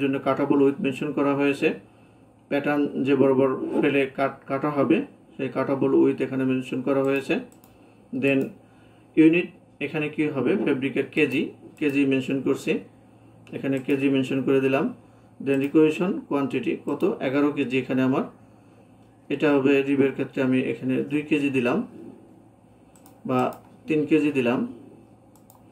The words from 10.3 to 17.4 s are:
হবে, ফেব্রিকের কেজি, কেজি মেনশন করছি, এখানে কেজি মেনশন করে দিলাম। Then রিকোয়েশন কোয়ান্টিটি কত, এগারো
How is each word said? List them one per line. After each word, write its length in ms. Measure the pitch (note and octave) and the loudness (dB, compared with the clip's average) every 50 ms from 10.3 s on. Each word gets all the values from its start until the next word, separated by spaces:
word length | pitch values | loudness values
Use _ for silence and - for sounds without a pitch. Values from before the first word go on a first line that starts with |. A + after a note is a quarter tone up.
| C3+ | -2
হবে, 180 | C3+ A#2+ D3 F#3+ A3 G#3 | -2 0 0 0 0 0
ফেব্রিকের 420 | D#3+ C3+ B2+ C3 C3+ A#2+ C#3 C3+ - - | 0 0 0 -2 -2 -2 -4 -4 -2 0
কেজি, 260 | - D3+ C3 B2+ D3+ A3 - - - - - - - | 0 0 0 0 -2 -4 -4 -8 -14 -20 -20 -10 -4
কেজি 200 | D#3+ D3 C3+ C#3+ C#3 C3+ C3+ | -4 -2 0 2 2 2 2
মেনশন 260 | C3 C3 - C#3 C3+ - | 0 0 -2 -4 -2 0
করছি, 260 | C#3+ C3+ - - D#3+ D3 - - - - - - - - - - - - - - - E3 | -2 -2 -2 -2 -2 -4 -4 -4 -10 -20 -20 -20 -20 -20 -20 -20 -20 -20 -20 -20 -16 -12
এখানে 200 | C3+ - C3+ C3+ C3 C3 | -8 -4 -4 -4 -2 0
কেজি 200 | - C#3+ C3+ C3+ C#3 C#3 | -2 0 0 2 2 2
মেনশন 240 | C3+ C3 B2+ C3+ C3+ A#2+ | 0 0 0 -2 -2 0
করে 140 | C3+ C3+ C3+ C3 | 2 2 2 4
দিলাম। 180 | C3+ C3+ C#3 F#3 B3 - - - - - - - - - _ - | 2 2 2 0 -2 -4 -8 -16 -20 -20 -20 -20 -20 -18 _ -4
Then 140 | C3+ C#3 C3+ C3+ | -2 0 0 0
রিকোয়েশন 440 | C#3+ - D#3 D#3 D#3 D#3 - F3+ F#3+ - - - - | 2 4 4 4 4 4 0 -2 -2 -4 -6 -6 -4
কোয়ান্টিটি 440 | - C#3 C3+ B2+ - C3 A2+ E3 - - - | -2 -2 -2 -2 -2 -2 -2 -2 -4 -4 -6
কত, 160 | - C#3+ C#3+ D#3+ G3 - - - | -6 -4 -2 0 -2 -2 -2 -4
এগারো 220 | C3+ C3 C#3+ | -2 0 0